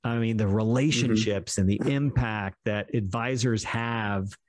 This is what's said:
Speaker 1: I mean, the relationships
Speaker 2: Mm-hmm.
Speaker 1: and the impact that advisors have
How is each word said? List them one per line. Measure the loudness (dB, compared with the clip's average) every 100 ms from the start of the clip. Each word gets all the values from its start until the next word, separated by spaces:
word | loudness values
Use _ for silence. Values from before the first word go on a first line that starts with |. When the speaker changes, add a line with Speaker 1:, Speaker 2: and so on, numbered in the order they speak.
Speaker 1:
I | -2 0
mean, | 0 2
the | 2
relationships | 2 2 2 2 2 2 2 2 -2 -2
Speaker 2:
Mm-hmm. | 0
Speaker 1:
and | 2
the | 2 0
impact | 0 2 2 0 -2 -4 -4
that | -2 -2 -2
advisors | -2 -2 -2 -2 0 0 0
have | -2 -4 -2 -2 -2 -2 -4 -10